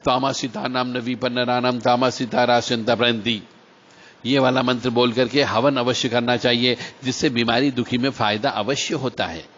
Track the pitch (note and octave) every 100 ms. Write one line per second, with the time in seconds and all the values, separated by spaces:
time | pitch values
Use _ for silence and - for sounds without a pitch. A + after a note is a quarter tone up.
0 | C#3+ B2 C3+ C3 C3 G#2+ A#2+ B2+ B2+ B2
1 | A#2+ A#2+ B2+ B2 B2 B2 B2 B2 A#2+ B2
2 | B2+ - B2 A#2 B2 A#2+ A#2 A#2+ A2+ A2+
3 | A#2+ A2+ G#2+ A2 - - - - - -
4 | - - A#2+ C#3 C3 B2+ B2 B2 B2 A#2+
5 | B2 A#2 B2 C#3 B2 G#2+ C3+ C3+ B2 B2
6 | B2+ A#2+ A#2 B2 B2 A#2+ B2 A#2 - -
7 | B2+ B2+ D3 A#2+ A#2 A#2 C#3+ B2 A#2+ B2
8 | C3+ B2+ G#2+ G#2+ C3+ A#2+ G#2 C#3+ - E3
9 | C3 - F#2 E2 -